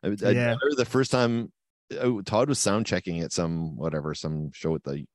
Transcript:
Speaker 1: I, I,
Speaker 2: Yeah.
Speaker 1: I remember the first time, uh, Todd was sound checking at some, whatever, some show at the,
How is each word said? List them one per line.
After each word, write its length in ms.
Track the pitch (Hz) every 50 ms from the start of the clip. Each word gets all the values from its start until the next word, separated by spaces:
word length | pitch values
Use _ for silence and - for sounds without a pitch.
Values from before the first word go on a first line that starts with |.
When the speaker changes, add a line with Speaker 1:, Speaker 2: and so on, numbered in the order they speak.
| -
Speaker 1:
I, 40 |
I, 40 | 95
Speaker 2:
Yeah. 160 | 104 101 104
Speaker 1:
I 20 | 101 110 123 120 120 117
remember 200 | 127 135 147 147
the 80 | 127 117
first 260 | - - 131 131 -
time, 400 | - 127 120 117 117 117 113 - _ _ _ _ _ _ _ - 135 143
uh, 220 | 127 123 120 101 95
Todd 220 | - 107 110 131 147
was 100 | 135 -
sound 260 | - 101 101 110 110
checking 360 | - 98 90 - 92 85 82
at 100 | 82 -
some, 440 | - 90 85 82 82 82 82 80 73
whatever, 360 | 60 78 80 78 76 73 78 76
some 380 | - - 80 78 76 78 71 -
show 220 | - - 80 80
at 80 | 73 -
the, 220 | 71 71 73 67 -